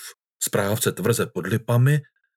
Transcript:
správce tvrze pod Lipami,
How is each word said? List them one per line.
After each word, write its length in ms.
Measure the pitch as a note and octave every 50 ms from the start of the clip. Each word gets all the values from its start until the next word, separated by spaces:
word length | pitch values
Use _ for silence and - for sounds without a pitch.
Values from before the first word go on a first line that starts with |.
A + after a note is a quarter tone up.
| - - - _ _ _ _ _ -
správce 480 | - - A2+ G2+ G2+ G#2 G#2+ - -
tvrze 340 | - - F2+ A2 A#2 - G2
pod 220 | - - F#2+ D#2+ F#2
Lipami, 540 | A2+ A2 - - A#2+ A#2+ B2 C#3 D3 D3 C#3+ _ _ _ _ _ _